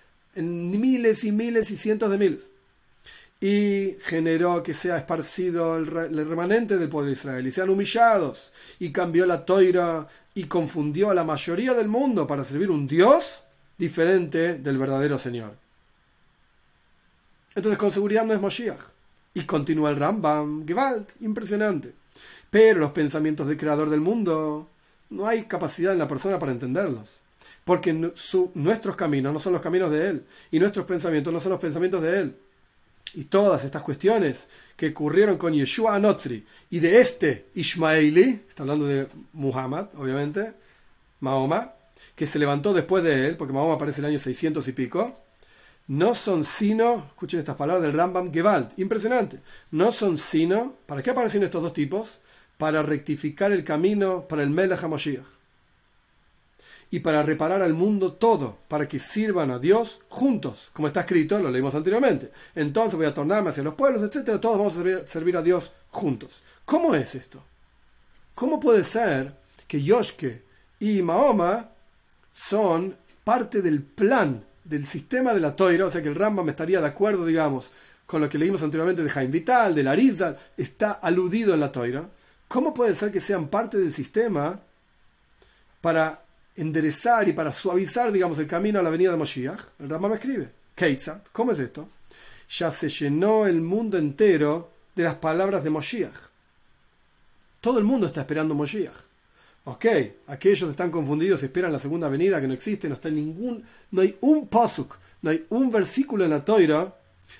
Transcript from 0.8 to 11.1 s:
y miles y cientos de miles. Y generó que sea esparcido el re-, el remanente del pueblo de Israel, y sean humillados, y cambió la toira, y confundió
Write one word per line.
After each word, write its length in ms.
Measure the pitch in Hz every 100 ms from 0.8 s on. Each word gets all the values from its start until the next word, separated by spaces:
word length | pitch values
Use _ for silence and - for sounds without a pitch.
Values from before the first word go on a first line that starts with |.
| 262 254 226 214
y 80 | 214
miles 380 | 208 233 233 214
y 60 | 202
cientos 340 | 214 214 220
de 80 | 196
miles. 220 | 196 143 - _ _ _ _ _ - - _ -
Y 560 | 196 202 208 196 196 190
generó 600 | - 165 165 165 175 175
que 120 | 170
sea 240 | 151 180 165
esparcido 800 | - 165 151 - 180 170 165 165
el 80 | 156
re-, 200 | 165 165
el 220 | 156 151
remanente 480 | 165 180 220 220 196
del 140 | 160
pueblo 160 | 151 143
de 80 |
Israel, 320 | 131 139 127 131
y 40 |
sean 200 | 151 185
humillados, 840 | 196 202 226 233 208 147 110 - - - -
y 140 | 175
cambió 320 | 143 175 165
la 200 | 180 170
toira, 640 | 139 190 185 180 175 160 147 - _
y 100 | 202
confundió 680 | 151 175 151 165 151 151 208